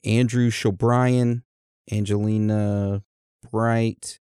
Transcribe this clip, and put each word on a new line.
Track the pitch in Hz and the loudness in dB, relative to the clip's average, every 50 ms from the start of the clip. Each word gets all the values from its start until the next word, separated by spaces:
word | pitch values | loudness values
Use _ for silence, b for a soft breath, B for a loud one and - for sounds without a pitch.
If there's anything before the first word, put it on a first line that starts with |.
| - | -2
Andrew | 104 110 117 127 117 117 123 120 120 | 0 2 2 2 2 2 2 0 0
Shobrian, | 110 - - 113 98 92 117 117 120 123 127 127 123 123 123 120 120 120 - _ _ _ _ _ _ _ _ - | 0 0 -2 -2 -2 0 0 2 2 2 2 2 2 2 2 0 -2 -4 -8 _ _ _ _ _ _ _ _ -6
Angelina | 104 107 104 98 104 104 104 107 107 110 107 107 107 107 104 104 101 101 101 98 98 101 - _ _ _ _ _ _ _ - - | -4 -4 -2 -2 -2 -2 0 0 0 0 0 0 0 0 0 0 -2 -2 -2 -2 -4 -6 -8 _ _ _ _ _ _ _ -16 -8
Bright | - 110 113 117 117 113 113 113 - _ - - - _ | -4 -2 0 0 2 2 0 -2 -4 _ -14 -18 -18 _